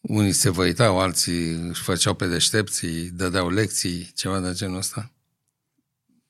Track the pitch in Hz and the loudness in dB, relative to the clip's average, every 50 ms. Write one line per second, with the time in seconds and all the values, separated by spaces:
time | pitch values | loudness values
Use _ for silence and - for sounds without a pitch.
0 | - - 107 107 104 98 90 - - 110 82 90 92 90 85 - 123 110 92 92 | -4 0 2 2 4 4 4 4 2 2 2 4 2 2 4 4 4 4 4 4
1 | 95 92 80 - - - 87 87 82 82 82 82 85 87 85 - - - 92 87 | 2 0 0 0 0 0 0 -2 -2 -2 -2 -4 -4 -6 -6 -6 -2 -2 0 2
2 | - 107 87 - 95 90 85 82 - - - 110 104 - - - - 85 82 82 | 2 0 0 0 0 0 2 2 2 2 2 0 0 0 -4 -4 -4 -4 -4 -4
3 | 85 90 90 87 95 90 87 98 90 85 90 104 110 98 - - - 95 87 87 | -6 -8 -4 -2 -2 0 2 2 2 2 2 2 2 2 0 -2 -2 -2 -4 -4
4 | 87 - _ - - 95 95 95 90 92 90 92 101 95 90 95 95 - - 120 | -8 -10 _ -6 -4 -2 -2 -2 -2 -4 -4 -4 -4 -4 -4 -4 -4 -4 -6 -8
5 | 104 - _ _ _ _ _ _ _ _ _ _ _ _ _ _ _ _ _ _ | -10 -10 _ _ _ _ _ _ _ _ _ _ _ _ _ _ _ _ _ _
6 | _ _ _ _ _ | _ _ _ _ _